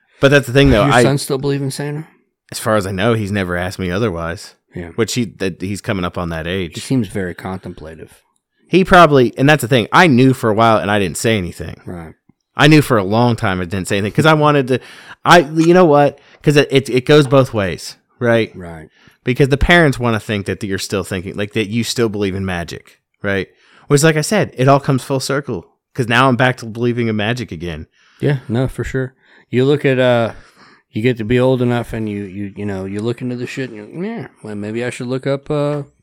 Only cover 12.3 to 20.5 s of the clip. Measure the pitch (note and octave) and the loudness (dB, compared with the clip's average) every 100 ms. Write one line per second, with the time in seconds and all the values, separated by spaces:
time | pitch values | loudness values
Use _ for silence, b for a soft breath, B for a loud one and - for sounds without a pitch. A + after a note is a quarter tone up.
12.3 | _ _ - D3 D3+ - A2+ F#2+ A2 A#2+ | _ _ 2 6 6 4 0 2 2 2
13.3 | A#2 A2 F#2 F2+ G2 F2+ G#2 G2+ A#2+ D#3 | 0 -2 -2 -4 -6 -2 -2 -2 2 2
14.3 | D#3 D3+ D3 B2+ B2+ B B B B - | 4 4 2 2 -2 B B B B 4
15.3 | F3 D3+ D#3+ D#3+ F3+ F3 C#3+ C#3+ - b | 6 6 2 4 6 6 6 4 0 b
16.3 | b - D3 C3 C3+ C3 B2 B2+ D3+ C3+ | b 2 2 4 0 2 -2 4 4 6
17.3 | C#3 B2+ A2+ F#2+ D#2 - - _ _ A#2+ | 2 2 -2 -4 -6 -12 -20 _ _ 0
18.3 | A#2 A2 F#2+ F2 D#2+ D#2+ b b b - | 0 0 -8 -16 -16 -18 b b b -6
19.3 | B2+ C#3 C3 - F3 D#3 A#2 A#2+ A2 - | 0 2 2 4 6 4 2 -2 -2 -4
20.3 | G#2 G2 | -6 -4